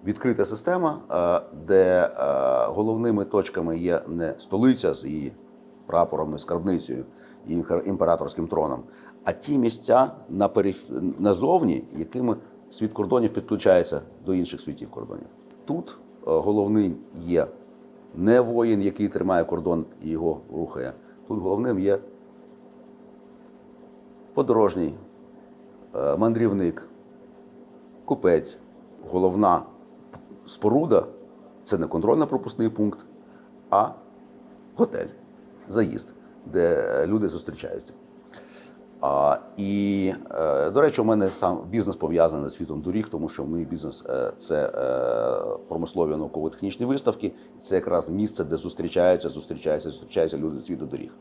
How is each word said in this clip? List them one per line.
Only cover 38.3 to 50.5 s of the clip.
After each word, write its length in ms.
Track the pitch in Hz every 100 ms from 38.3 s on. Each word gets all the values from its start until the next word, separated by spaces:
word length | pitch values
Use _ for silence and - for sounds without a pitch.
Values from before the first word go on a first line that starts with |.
| - - - - - - -
А, 340 | 69 71 73 - - -
і, 560 | 101 101 101 98 95 87 -
е, 400 | - 78 69 76
до 100 | 110
речі, 200 | 151 -
у 40 |
мене 240 | 110 107 95
сам 300 | - 92 85 87
бізнес 260 | 113 98 -
пов'язаний 540 | 78 82 82 76 71
з 20 |
світом 280 | - 80 76
доріг, 280 | 78 101 -
тому 200 | 82 78
що 160 | -
мій 200 | 69 85
бізнес, 400 | 76 82 78 - -
е, 240 | 78 - -
це, 340 | - 76 69
е, 840 | - 65 65 62 57 60 52 50 - -
промислові 480 | 82 82 90 78 78
науково-технічні 680 | 73 78 78 - 98 - 120
виставки. 460 | 135 123 - 104 - - -
Це 120 | -
якраз 340 | 92 85 85 78
місце, 360 | 92 107 -
де 120 | 76 78
зустрічаються, 720 | 85 - 85 90 90 90 80
зустрічаються, 640 | 69 - 76 80 76 80
зустрічаються 480 | 73 - - 80 78
люди 220 | 78